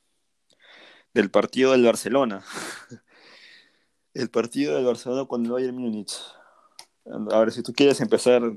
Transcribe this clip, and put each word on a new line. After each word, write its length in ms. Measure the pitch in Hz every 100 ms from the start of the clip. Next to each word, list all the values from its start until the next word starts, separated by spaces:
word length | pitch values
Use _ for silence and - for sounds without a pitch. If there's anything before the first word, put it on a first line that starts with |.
| _ _ _ _ _ _ _ - - _ _
del 160 | 123 101
partido 440 | 104 101 127 131
del 100 | 131
Barcelona. 600 | 117 110 - 135 120 98 - - - - -
<laughs> 140 | 117 _ _ - - - - _ _ _ _ _
El 160 | - 120
partido 460 | 120 117 135 147 147
del 100 | 123
Barcelona 400 | 117 127 131 135
con 200 | 123 117
el 60 |
Bayern 240 | 127 127 127
Múnich. 400 | 120 107 98 - - - _ _ _ - - _ - 110 107
A 80 | 107
ver, 120 | 110
si 100 | 123
tú 120 | 117
quieres 260 | 117 139 127
empezar 400 | 123 107 123 123 117